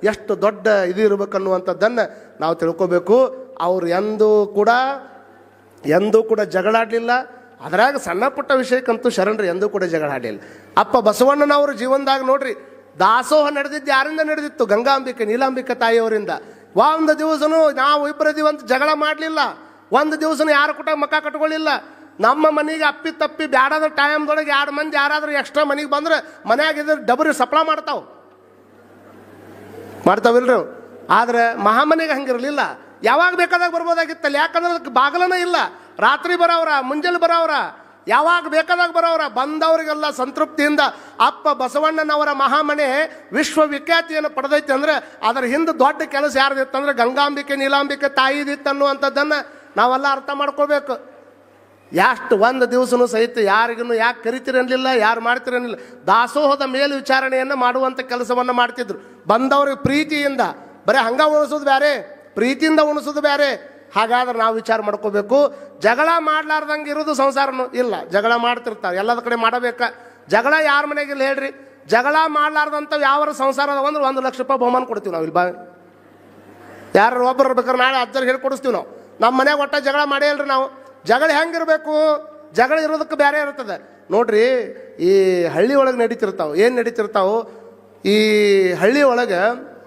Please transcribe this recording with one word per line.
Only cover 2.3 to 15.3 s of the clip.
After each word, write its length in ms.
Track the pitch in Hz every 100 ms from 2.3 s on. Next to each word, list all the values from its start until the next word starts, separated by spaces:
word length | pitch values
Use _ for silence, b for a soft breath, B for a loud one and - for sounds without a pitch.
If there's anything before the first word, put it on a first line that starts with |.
| B
ನಾವು 160 | 156 165
ತಿಳ್ಕೊಬೇಕು. 880 | 165 165 185 175 175 240 262 262 - -
ಅವ್ರು 260 | 165 185 170
ಎಂದೂ 580 | 175 208 214 214 214 202
ಕೂಡ, 240 | 202 208 240 262 277 - - - - - _ _ _ 135
ಎಂದೂ 380 | 160 208 220
ಕೂಡ 160 | 220 214
ಜಗಳಾಡ್ಲಿಲ್ಲ. 720 | 202 185 180 226 226 226 233 247 262 - - - 156
ಅದ್ರಾಗ 320 | 180 247 285
ಸಣ್ಣ 300 | 180 175 262
ಪುಟ್ಟ 240 | 269 -
ವಿಷಯಕ್ಕಂತೂ 580 | 262 247 254 254 226 240
ಶರಣರು 340 | - 190 214
ಎಂದೂ 260 | 190 180 208
ಕೂಡ 140 | 196
ಜಗಳ 280 | 180 160 147
ಆಡ್ಲಿಲ್ಲ. 280 | 135 117 101 B B B -
ಅಪ್ಪ 200 | 214 247
ಬಸವಣ್ಣನವರು 760 | 214 208 254 285 285 285 285
ಜೀವನದಾಗ 500 | 226 247 269 269 269 254
ನೋಡ್ರಿ, 280 | 277 269 208 - - - -
ದಾಸೋಹ 500 | 190 233 240 302 294
ನಡೆದಿದ್ದು 420 | 285 277 294 277
ಯಾರಿಂದ 280 | 269 285 311
ನಡೆದಿತ್ತು? 460 | 311 311 294 - 220
ಗಂಗಾಂಬಿಕೆ, 600 | 208 247 269 254 247
ನೀಲಾಂಬಿಕೆ 500 | 214